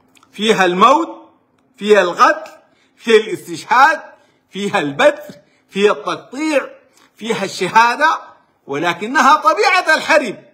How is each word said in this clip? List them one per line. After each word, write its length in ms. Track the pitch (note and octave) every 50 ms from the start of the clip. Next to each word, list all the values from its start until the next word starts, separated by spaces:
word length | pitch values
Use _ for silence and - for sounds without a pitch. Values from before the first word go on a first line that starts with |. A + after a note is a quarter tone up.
| _ _ _ _ _ _
فيها 320 | _ - G#3 A3+ G3+ F3+ F#3
الموت، 440 | F3 F3+ F#3 G#3+ B3 D4 D#4+ E4 - - - - _ _ _ _ _ _ _ _ _ _
فيها 260 | _ G3 G#3+ G#3 G3
القتل، 480 | F3+ F3 E3+ G3+ B3 D#4+ D#4 - - - - - _ _ _ _ _ _ _
فيها 200 | _ - A3+ A3+
الاستشهاد، 840 | G#3 G#3+ G3 F3+ - C#3 E3+ E3+ D3 - - A3 B3+ C#4 D#4+ D#4 - - - - _ _ _ _ _ _ _
فيها 280 | - F#3+ G3+ G3+ G#3 G3
البتر، 560 | D3+ C#3+ C#3 - F#3 - G3 - - - - - _ _ _ _ _ _
فيها 240 | - F#3+ G3+ G#3
التقطيع، 680 | F#3+ G3+ - F#3 E3 C#3 - - A#3+ C#4 D#4 D#4 D4+ C4 - - - _ _ _ _ _ _ _ _
فيها 280 | _ G#3 A#3 G3+ D#3+ G3
الشهادة، 760 | F#3 - - F#3+ E3+ - - F#3 G#3+ - C4 D4 E4 D#4+ - - - - _ _ _ _ _ _
ولكنها 680 | - C#3 D3 E3+ F3 E3+ - G#3 A#3 C4+ C4+ B3 C4+ D4+
طبيعة 600 | D4+ D4+ D4+ D4+ F4+ A4+ G4 F#4 F#4 F4+ E4 D#4
الحرب، 400 | C4 - - D#4+ D4+ C#4 G#3 - - - _